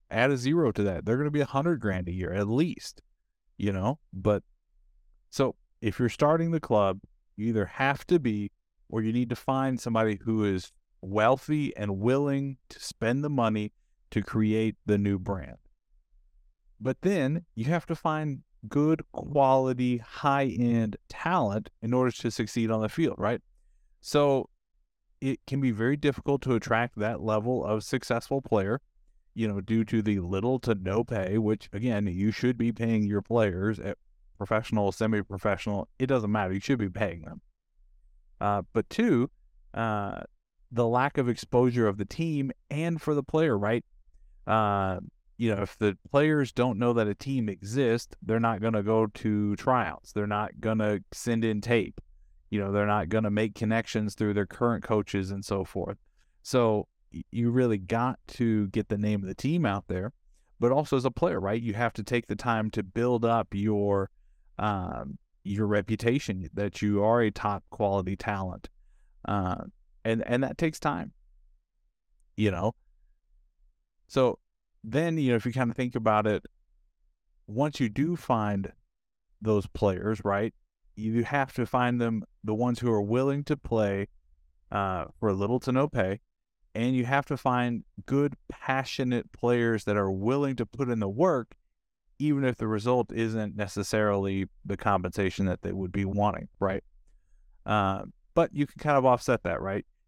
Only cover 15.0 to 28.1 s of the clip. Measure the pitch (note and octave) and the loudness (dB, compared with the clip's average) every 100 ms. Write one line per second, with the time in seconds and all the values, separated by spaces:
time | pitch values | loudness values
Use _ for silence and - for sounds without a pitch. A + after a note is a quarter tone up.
15 | G2+ G2 G2 F#2+ - - _ _ _ _ | 2 0 -2 -6 -8 -16 _ _ _ _
16 | _ _ _ _ _ _ _ - C3 C3 | _ _ _ _ _ _ _ -6 -4 -2
17 | F3+ F#3+ C3+ E3 - - B2 E3+ - E3 | 0 2 0 -2 -6 -6 -2 -2 -2 -4
18 | E3 D#3 D#3 C3 - _ A2 C#3+ D3+ D#3 | -2 -2 -4 -6 -12 _ -4 2 4 2
19 | - - - C#3+ C3+ C3+ C3 B2 B2 A#2+ | -2 -10 -2 4 6 6 4 0 0 -2
20 | - - D3 C#3 C3+ - A#2+ A#2 A2 - | -4 -2 0 2 2 2 2 2 0 -4
21 | - - E3 F3+ A2 G#2 - - A2+ B2+ | -14 -6 0 2 2 0 -6 -8 0 2
22 | B2+ - A#2 - A2 A#2 A2+ A2 G#2+ - | 2 0 -4 -2 -4 0 0 0 0 0
23 | D#3+ - - B2 - _ _ _ _ _ | -2 0 -2 -2 -6 _ _ _ _ _
24 | - D3 C#3+ C3+ - _ _ _ _ _ | 0 4 4 4 0 _ _ _ _ _
25 | _ _ C3+ C3 - C#3 C3 G#2+ A#2+ C#3+ | _ _ -4 -4 -4 0 0 2 2 2
26 | C#3+ - - C#3 C3 A#2 - A2+ A#2+ - | 0 0 0 0 2 0 2 0 0 -2
27 | G#2 A#2 G#2+ G#2+ A2+ B2+ F#2 G#2+ - B2+ | -4 -2 0 0 0 -2 0 -2 -2 -4
28 | - | -2